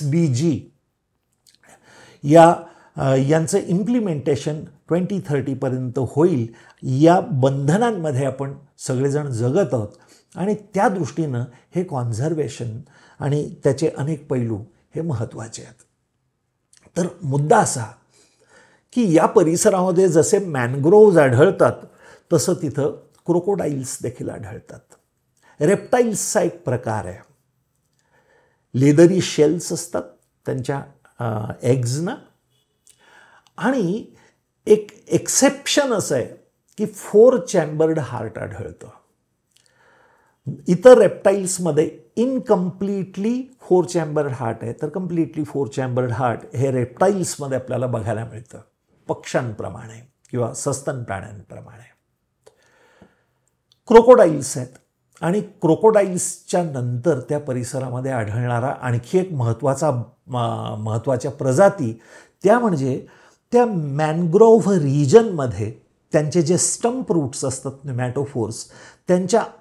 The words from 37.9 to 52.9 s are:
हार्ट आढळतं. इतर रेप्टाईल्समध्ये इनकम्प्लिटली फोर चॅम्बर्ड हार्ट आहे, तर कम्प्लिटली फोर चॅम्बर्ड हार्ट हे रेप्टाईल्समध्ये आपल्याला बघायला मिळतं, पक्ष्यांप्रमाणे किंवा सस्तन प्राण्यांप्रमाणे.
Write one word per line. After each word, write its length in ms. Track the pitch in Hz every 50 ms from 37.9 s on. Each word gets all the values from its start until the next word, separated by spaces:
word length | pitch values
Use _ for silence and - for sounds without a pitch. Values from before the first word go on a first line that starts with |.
| 160 156
हार्ट 380 | 135 - 123 113 113 110 - -
आढळतं. 500 | 107 101 101 - 107 - - - - - - _ _ _ _ _ _ _ _ _ _ _ _ _ _ _ _ _ _ _ _ _ _ _ _ _ _ _ _ _ _ 135 - - - -
इतर 300 | 175 175 - 254 254 240
रेप्टाईल्समध्ये 1040 | 208 180 - - - 202 196 202 190 175 - - 175 170 143 147 160 160 - - - _ _
इनकम्प्लिटली 1400 | - 226 262 269 254 - - 214 185 180 185 185 - 202 196 202 196 185 190 - 185 196 226 240 254 262 - _ _
फोर 220 | - - 180 180 170
चॅम्बर्ड 480 | - - 170 160 151 151 151 147 143
हार्ट 260 | 127 117 127 113 110 -
आहे, 120 | 120 113 123
तर 160 | - - 151
कम्प्लिटली 540 | 147 175 185 170 175 165 160 135 - 156 151
फोर 240 | - - 143 139 123
चॅम्बर्ड 440 | - 139 131 127 123 123 127 123
हार्ट 440 | 110 110 135 120 110 - - - -
हे 160 | 117 131 139
रेप्टाईल्समध्ये 880 | 127 127 120 - - - 185 190 208 190 175 - - - 147 135 131 123
आपल्याला 300 | 127 - 123 120 127 123
बघायला 380 | 120 113 101 113 110 104 113
मिळतं, 320 | 117 - 110 120 _ - 110 - _ _ _ _ _ _ _ _ -
पक्ष्यांप्रमाणे 1000 | 156 - - - - 160 135 117 104 - 107 98 87 117 120 113 113 113 120 _ _ _ _ _
किंवा 220 | - 123 120 117 127
सस्तन 500 | - - 147 131 - - - 143 127 117
प्राण्यांप्रमाणे. 920 | - 98 98 - 107 104 104 - - 117 110 113 117 113 110 - _ _ _ _ _ _ _ _ _ _ _ _ _ _ _ _ _ _ _ _ _